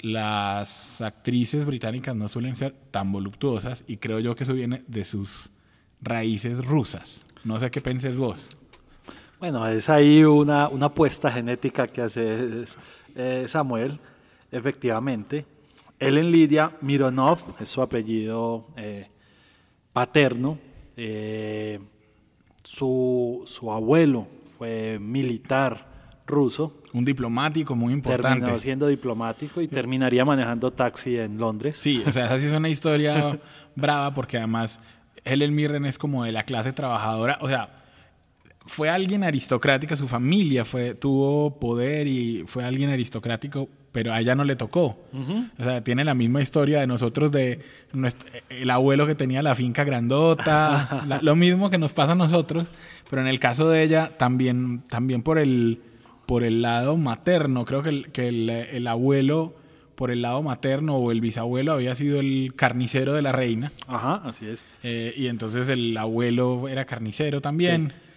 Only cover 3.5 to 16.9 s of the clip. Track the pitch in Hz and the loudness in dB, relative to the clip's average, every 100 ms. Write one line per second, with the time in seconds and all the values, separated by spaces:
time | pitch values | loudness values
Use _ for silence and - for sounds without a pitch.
3.5 | 113 113 123 - 107 117 110 120 117 131 | -2 -4 -10 -10 -10 -4 -2 -2 -4 -4
4.5 | 131 120 127 - 113 95 101 98 - - | -2 -4 -6 -6 -8 -6 -6 -8 -10 -16
5.5 | _ _ _ _ _ - 117 113 107 120 | _ _ _ _ _ -6 -4 -2 -2 -4
6.5 | 120 127 151 113 87 - - - - 113 | -6 0 0 0 -8 -14 -20 -20 -12 -8
7.5 | 110 123 139 127 127 135 127 127 82 - | -4 -4 -4 -4 -4 -4 -2 -4 -4 -14
8.5 | - _ - _ - - - - _ 175 | -20 _ -20 _ -20 -20 -20 -20 _ -6
9.5 | 131 110 110 107 151 147 151 156 147 147 | -4 -2 -2 4 6 10 10 10 8 6
10.5 | 147 147 135 147 147 147 - 143 120 117 | 4 2 0 -2 2 2 2 -2 -2 -4
11.5 | 123 135 - 123 - 117 120 113 110 123 | -2 -2 -2 -4 -2 -4 -2 -2 -2 -4
12.5 | 113 113 - - - - - 127 127 123 | -6 -10 -16 -20 -20 -18 -8 -4 -4 -4
13.5 | 160 135 113 127 151 - - _ _ _ | -2 -2 -2 -4 -6 -16 -20 _ _ _
14.5 | 127 127 139 123 110 135 117 104 147 143 | -6 -6 -4 -2 -2 -2 -4 -6 -8 -10
15.5 | _ _ - - _ 135 143 170 165 156 | _ _ -20 -20 _ 2 4 6 6 6
16.5 | 151 156 - 139 | 6 2 -2 -2